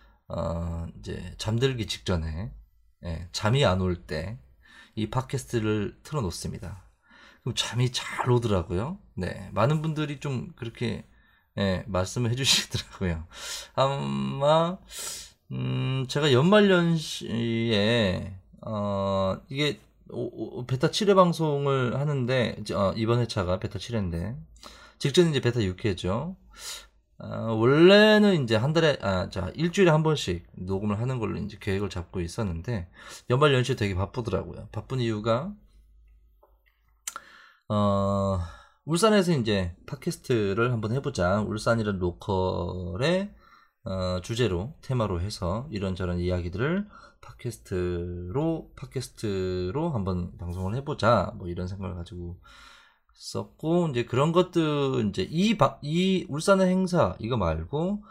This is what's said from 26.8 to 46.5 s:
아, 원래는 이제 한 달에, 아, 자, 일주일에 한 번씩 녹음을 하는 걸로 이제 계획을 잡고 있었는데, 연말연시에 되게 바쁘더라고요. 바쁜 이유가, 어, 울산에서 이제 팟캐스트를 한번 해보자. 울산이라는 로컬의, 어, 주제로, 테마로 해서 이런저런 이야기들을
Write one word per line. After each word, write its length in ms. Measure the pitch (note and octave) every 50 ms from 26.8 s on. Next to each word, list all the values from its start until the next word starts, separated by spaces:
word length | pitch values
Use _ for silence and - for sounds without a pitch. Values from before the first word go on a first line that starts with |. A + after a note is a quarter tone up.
| - - _ _ _ _ _ -
아, 320 | - G#2 G#2 G#2 A2 A2+
원래는 920 | A2+ A2 A2+ C3 C#3 D#3 E3+ F#3 G3 G#3 G#3+ G#3+ G#3+ G#3 G#3 G3+ F#3+ D#3 C3
이제 120 | A2+ A2+
한 180 | G#2+ A#2+ D3 D#3
달에, 240 | E3 D#3+ D3+ - -
아, 300 | - G2 F#2+ F#2 F2 F#2
자, 200 | - F#2 F2+ - -
일주일에 360 | A#2+ D#3+ F3 E3+ G3+ F#3+ E3+
한 120 | D3+ D#3
번씩 440 | D#3 D#3 D3+ - - - F2 E2 - - -
녹음을 460 | - F2+ F#2 G2 F#2+ G#2+ G#2+ G2+ G2+
하는 180 | A#2+ C3 C3 B2
걸로 200 | G#2+ G2 F#2 -
이제 180 | G#2+ G2+ - -
계획을 300 | - G#2 F#2+ G2 G#2 F#2+
잡고 320 | - F2+ E2+ - - F#2+
있었는데, 680 | E2+ E2 - - A2+ F#2 E2 E2 E2+ B2 A#2+ G2+ F2 - - - - - - - - -
연말연시에 460 | A#2+ C3+ D3+ D3+ C3+ B2+ A#2+ - B2+
되게 180 | - A2 G2+ F#2+
바쁘더라고요. 720 | F2+ G2 - - C3 A2+ - F#2+ F2 D#2 E2 - - G#2 -
바쁜 300 | - A2 - - C3+ C3
이유가, 500 | A#2+ A2+ A2 G#2 G#2+ A#2 A2+ B2 D#3 G3+ G#3 - _ _ _ - _ _ _ _ _ _ - _ _ _ _ _ _ _ _ _ _ _ _ _ _ _ _ _ - - - - - - - - - - _ _ _ -
어, 720 | G#2+ G#2 G#2 G2+ G2+ G2 G2 G2 G2+ G2 G2 G2 F#2+ F2+ F2 E2+ - - - - _ _ -
울산에서 480 | C#3+ D#3+ E3+ A3 A3 G#3+ G3+ F3+ F3
이제 420 | E3 C3+ A2 A2 G#2 G2 F#2 F2 - _ -
팟캐스트를 840 | - - - - F3 E3 - - - B2+ A2 G#2 G2 G2 A2+ A#2 B2+
한번 200 | B2 A2 A2 G#2
해보자. 480 | A#2 C#3 C3+ C#3+ - - F2+ F2+ G2 G#2+
울산이라는 580 | G#2 F#2+ G2+ G#2+ - B2 A#2 A2+ G#2+ G#2 G2 F2+
로컬의, 1400 | F#2 F2 E2+ - - - G2 F#2 F#2 F#2 F#2 F#2 F2 F2 F2+ F2+ F2+ F2+ F2 F#2+ C3 D#3+ F3+ F#3 G3+ G#3 - - - - - _ _ _ _ _ -
어, 360 | G2 F#2+ F#2 F#2 F2+ F2+ F2+
주제로, 520 | F2 - A#2 A#2 B2 G2+ F#2 E2+ G2 C#3 - -
테마로 400 | - - C3 B2 A2 G2+ F#2 E2+
해서 460 | F2 G#2 - - F#2 E2+ G2 A2+ C3+ D#3+
이런저런 500 | - G2 G2 F#2+ F#2 F#2 F#2+ F2 F2 F2
이야기들을 640 | F2 F2+ F2+ F2+ E2+ F2